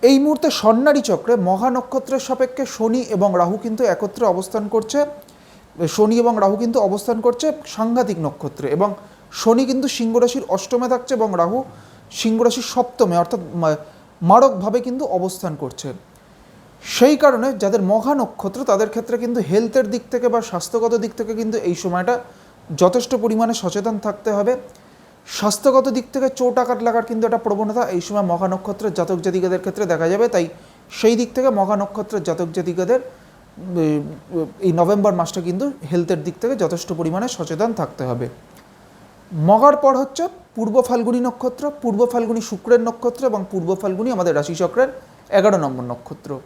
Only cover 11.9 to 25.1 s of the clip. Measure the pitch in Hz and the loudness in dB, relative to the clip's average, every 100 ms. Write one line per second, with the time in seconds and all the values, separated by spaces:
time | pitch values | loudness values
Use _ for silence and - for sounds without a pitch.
11.9 | - - - 220 226 233 240 240 - 247 | -20 -18 -4 0 4 2 2 -4 -2 -2
12.9 | - 214 170 170 226 170 170 160 151 - | 2 2 2 0 -2 -6 -2 0 0 -6
13.9 | - - - 170 214 269 202 202 233 247 | -20 -20 -6 2 4 4 2 -4 -4 -4
14.9 | 247 294 185 185 185 180 147 135 - 143 | -6 -4 -4 -4 -6 -10 -8 -10 -10 -12
15.9 | - - - - - - - - - - | -14 -18 -20 -20 -20 -20 -20 -20 -20 -10
16.9 | - 247 294 294 247 247 226 202 214 190 | 4 6 8 4 4 0 0 0 0 2
17.9 | 214 226 285 233 - 190 196 269 196 214 | 0 2 0 -2 -4 -8 -6 0 2 2
18.9 | 220 226 233 240 240 160 190 233 262 214 | -2 -4 -4 -2 -2 2 2 2 0 0
19.9 | 233 - 247 240 233 220 180 - 233 226 | -2 -4 -2 0 0 -2 -6 -4 -2 0
20.9 | 226 214 - 214 220 220 220 175 175 190 | 0 -2 -6 -6 -4 -2 -2 -2 -2 -2
21.9 | 175 180 240 - - - - - 156 180 | -2 0 -2 -4 -20 -20 -20 -12 2 4
22.9 | 208 233 254 220 220 226 226 185 196 202 | 4 0 -2 0 0 0 0 -4 -4 -4
23.9 | 214 214 208 - 208 208 254 - - - | -4 -6 -6 -4 0 0 -2 -6 -20 -20
24.9 | - - | -20 -20